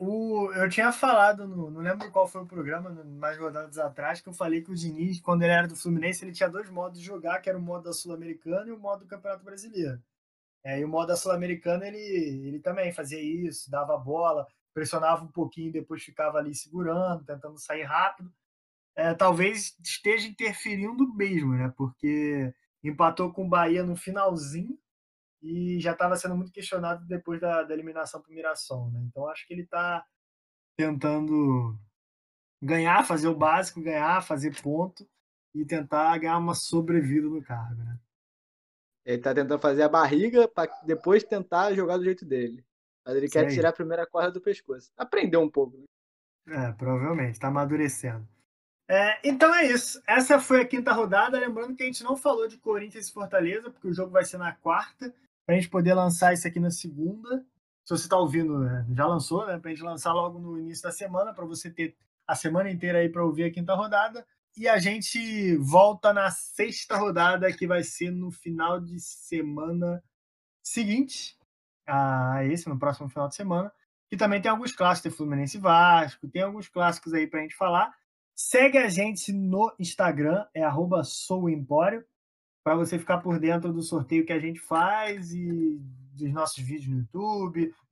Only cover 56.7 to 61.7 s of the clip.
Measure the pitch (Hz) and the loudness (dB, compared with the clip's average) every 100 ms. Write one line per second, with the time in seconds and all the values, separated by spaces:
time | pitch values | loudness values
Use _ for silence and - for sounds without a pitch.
56.7 | 165 170 143 165 214 233 262 - _ _ | -2 -8 -6 -6 -6 -6 -6 -6 _ _
57.7 | _ - 170 - 185 170 156 160 143 131 | _ -4 -4 2 2 4 2 0 0 0
58.7 | 127 120 123 151 170 - 175 208 170 165 | -2 -2 2 2 2 0 -2 -2 -6 -8
59.7 | 156 165 165 170 170 175 175 170 165 165 | -8 -8 -4 0 0 0 -6 -10 -8 -8
60.7 | 165 175 - 196 185 214 196 170 165 175 | -8 -10 -8 -4 -2 -4 -6 -10 -10 -10